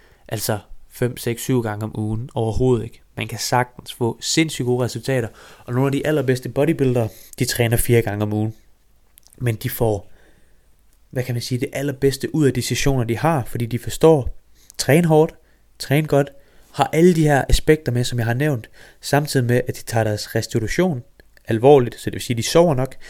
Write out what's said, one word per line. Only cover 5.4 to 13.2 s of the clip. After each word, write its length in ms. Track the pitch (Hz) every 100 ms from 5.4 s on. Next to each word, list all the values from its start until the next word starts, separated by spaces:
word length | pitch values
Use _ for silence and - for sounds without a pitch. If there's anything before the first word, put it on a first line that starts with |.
| - -
og 100 | -
nogle 120 | 123 139
af 60 |
de 140 | 139 147
allerbedste 420 | 156 127 127 123
bodybuildere, 600 | 131 139 135 131 123 110 - - -
de 60 |
træner 320 | 127 - 117 -
fire 260 | - 117
gange 200 | 110 104
om 100 | 107
ugen. 220 | 107 110 - _ _ _ _ _ _ - -
Men 180 | 123 110
de 140 | 123
får, 400 | - 113 101 - - - _ _ _ _ _ _ _ _
hvad 120 | 127
kan 120 | 123
man 80 | 120
sige, 180 | - 123
det 80 | -
allerbedste 640 | - 143 131 139 131 -
ud 120 | 156 139
af 80 |
de 80 | 123
sessioner, 420 | - 123 139 135
de 120 | 113
har, 280 | 110